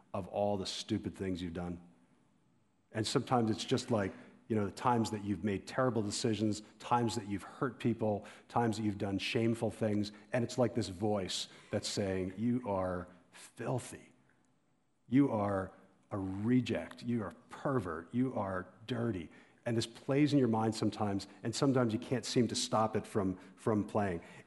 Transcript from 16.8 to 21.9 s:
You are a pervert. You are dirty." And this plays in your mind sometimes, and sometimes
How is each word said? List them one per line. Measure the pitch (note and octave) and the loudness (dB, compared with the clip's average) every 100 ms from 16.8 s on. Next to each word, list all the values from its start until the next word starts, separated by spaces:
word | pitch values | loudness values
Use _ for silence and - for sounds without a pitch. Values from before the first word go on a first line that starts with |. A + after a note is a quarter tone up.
| D#2+ - | -4 -8
You | A#2+ A#2+ | -2 -2
are | F#2 | -2
a | - - | -8 -16
pervert. | - D#3 C3 F2+ D#2+ F2 | -6 0 0 0 -6 -4
You | A#2+ C3 A2 | 0 0 0
are | G2 F#2 F#2 - - | -2 -2 -6 -12 -6
dirty." | A#2+ A#2 F#2+ D#2 - - _ - | -2 0 -2 -6 -14 -20 _ -2
And | |
this | A2+ A2+ | -2 -2
plays | - - C3+ D3 | -6 0 4 6
in | C#3+ | 6
your | B2 | 4
mind | A2+ A2 | 4 2
sometimes, | A2 G#2+ - G#2 G2 - - | 2 0 0 -2 -2 -6 -8
and | A2+ | -4
sometimes | - C#3+ C3 B2 | 2 4 4 4